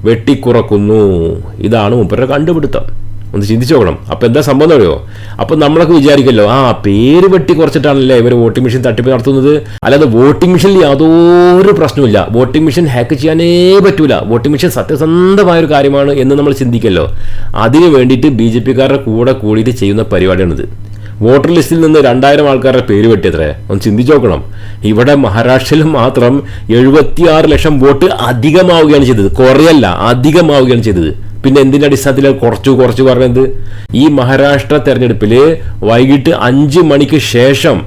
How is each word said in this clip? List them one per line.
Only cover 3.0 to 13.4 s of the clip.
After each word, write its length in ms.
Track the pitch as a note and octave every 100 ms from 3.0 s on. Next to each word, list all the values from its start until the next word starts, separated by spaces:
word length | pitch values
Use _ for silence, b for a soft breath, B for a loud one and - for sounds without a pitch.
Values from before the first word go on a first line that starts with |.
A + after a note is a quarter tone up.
| - - -
ഒന്ന് 120 | G2+ G2+
ചിന്തിച്ചു 300 | A2+ B2 D3
നോക്കണം. 220 | F#2+ D2+ -
അപ്പൊ 160 | - A#2+
എന്താ 140 | B2+
സംഭവം 240 | C3+ C3+ D#3
എന്ന് 100 | D3+
അറിയോ? 320 | F#2 C#2 - B B B
അപ്പൊ 160 | - D#3
നമ്മളൊക്കെ 380 | D3 D#3+ F3
വിചാരിക്കല്ലോ, 560 | E3+ C#3+ C#3+ C3 A#2 G#2
ആ, 220 | B2+ B2+
പേര് 540 | G#2+ G#2 G2+ B2 D#3+ F#3+
വെട്ടിക്കുറച്ചിട്ടാണല്ലേ 920 | F#3 D3 D#3+ D#3 D#3 C#3+ C#3 C3 B2+
ഇവര് 180 | A#2+
വോട്ടിംഗ് 340 | B2 A#2 B2 B2+
മെഷീൻ 140 | B2
തട്ടിപ്പ് 300 | B2 A#2 B2
നടത്തുന്നത്, 500 | B2+ A#2+ C3+ C3+ D3+ - B
അല്ലാതെ 220 | - C#3 D3+
വോട്ടിംഗ് 480 | A2 C3+ D3 F3
മെഷീനിൽ 300 | F3+ G3 G3
യാതൊരു 880 | D#3 C#3 D#3+ E3 E3+ F3 F3 F3+ G3
പ്രശ്നവുമില്ല, 560 | C3+ D3+ - C3 G#2 E2+
വോട്ടിംഗ് 340 | A2+ B2+ D#3+ D#3+
മെഷീൻ 200 | C#3+ E3
ഹാക്ക് 300 | B2 - D3
ചെയ്യാനേ 640 | D3+ D#3+